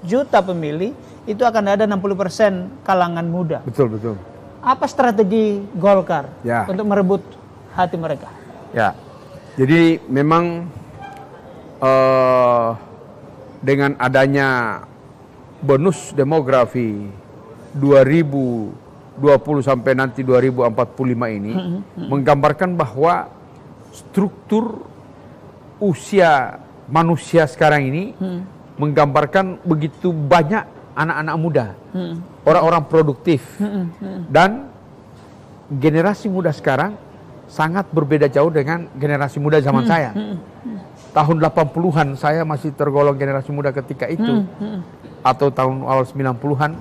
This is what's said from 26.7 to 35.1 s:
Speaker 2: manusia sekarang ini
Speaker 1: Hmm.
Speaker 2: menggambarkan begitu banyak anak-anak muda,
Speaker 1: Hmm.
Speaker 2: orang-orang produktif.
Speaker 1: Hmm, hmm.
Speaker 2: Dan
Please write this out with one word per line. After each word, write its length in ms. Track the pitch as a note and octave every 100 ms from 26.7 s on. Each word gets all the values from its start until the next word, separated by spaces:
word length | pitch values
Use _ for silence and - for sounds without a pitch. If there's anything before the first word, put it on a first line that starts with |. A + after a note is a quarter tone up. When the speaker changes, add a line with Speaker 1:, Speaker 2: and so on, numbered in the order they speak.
| - -
Speaker 2:
manusia 560 | D3+ E3 E3+ - E3
sekarang 400 | D3+ - D#3 D3
ini 320 | C3+ C#3+ G3+ -
Speaker 1:
Hmm. 320 | F#3+ F3 F#3+ - - -
Speaker 2:
menggambarkan 840 | D3 D3 D3 C#3+ D3 F#3+ F#3+ F3
begitu 480 | F3+ D#3+ D3+ - F#3
banyak 560 | D#3+ C#3+ E3+ D3+ G#3+ - - - -
anak-anak 400 | D#3 D3 D#3 D#3+
muda, 300 | E3 C#3+ A2 F#2+ -
Speaker 1:
Hmm. 320 | F#3 F3 E3+ F3 -
Speaker 2:
orang-orang 380 | - E3 D#3+ E3+
produktif. 640 | D3 D#3+ D#3 C3 - D3 - -
Speaker 1:
Hmm, 360 | G#3 G3+ F3
hmm. 280 | E3 G3 G3
Speaker 2:
Dan 480 | E3 C#3+ F#3+ A#3 C#4 - - - -